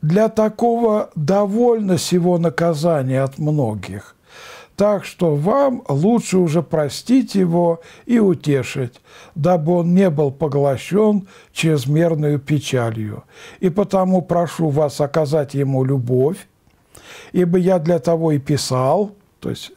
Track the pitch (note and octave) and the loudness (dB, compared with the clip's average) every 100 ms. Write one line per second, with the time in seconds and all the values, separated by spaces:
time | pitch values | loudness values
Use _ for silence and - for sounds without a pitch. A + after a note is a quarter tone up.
0 | D3+ F3+ A3 A3 G#3+ G#3+ A#3+ A#3 A#3 G#3+ | 0 2 2 2 -2 0 0 2 2 0
1 | - - C#3+ G3 G#3 G#3 A#3+ A3+ G#3 F#3 | -2 -6 0 0 2 2 2 2 0 -2
2 | - F3+ F3 F3 E3+ - E3+ D#3 E3+ D#3+ | 0 0 2 2 0 0 0 0 0 0
3 | C3 C3 C3+ C3+ D3+ D3+ B2 G#2+ F#2 G2 | 0 0 -2 -2 -2 0 -2 -4 -8 -14
4 | - _ _ - - - - - G#3 G3+ | -14 _ _ -20 -20 -20 -20 -2 0 0
5 | - - E3+ D3 D#3 C4 C#4 B3 - C#3 | -4 -2 0 0 0 2 0 -2 -4 0
6 | F3 A#3+ - F#3 F3 D#3 E3 D#3+ D3 - | 2 0 0 0 2 0 -2 -2 -4 -6
7 | - C4 A3 G3 F#3 E3+ F3 E3 - - | 0 2 2 0 0 2 2 0 -6 -20
8 | - A#3 G#3 D#3+ - C#3 A#2+ - B2 - | 0 2 4 2 0 -2 -2 -6 -8 -10
9 | _ - - - D3+ F3+ D3+ F3 E3+ F3+ | _ -20 -18 -2 0 2 2 0 2 2
10 | G3 D3 D3 C3+ D#3+ C#3+ C#3+ C3 - F#3 | 2 2 -2 -2 -2 0 0 0 -2 0
11 | G#3+ G#3 F#3 - - - E3 D3+ B2+ D3+ | 2 0 -4 -20 -20 -4 0 0 0 0
12 | E3+ D#3+ D3+ D3 C3+ D3+ - C3 A#2 A2+ | 2 0 0 -2 -2 -4 -2 -2 -2 -4
13 | G#2+ G#2+ - - - - F#3 E3+ G3 F#3+ | -8 -10 -16 -20 -20 -4 -2 0 0 0
14 | F#3 F#3 F3+ F3 E3+ - E3 C#3+ D3+ - | 2 0 0 -2 -2 -2 -2 0 0 0
15 | D3 E3 D3+ D#3 C#3 C#3 C3+ C3+ C3 C#3 | -2 0 0 0 -2 -2 -2 0 0 -2
16 | A#2+ B2+ C3+ G3 - _ _ _ _ - | 0 2 2 -2 -12 _ _ _ _ -20
17 | - - - F#3 F3+ F3+ F3+ F#3 D#3 E3+ | -20 -20 -6 -2 2 2 2 2 2 0
18 | E3+ E3 E3 D3 C3+ D3 - B2+ C3 E3 | 2 0 2 0 0 -2 0 0 2 2
19 | G3+ - _ _ - B2 - | 0 -6 _ _ -10 -10 -12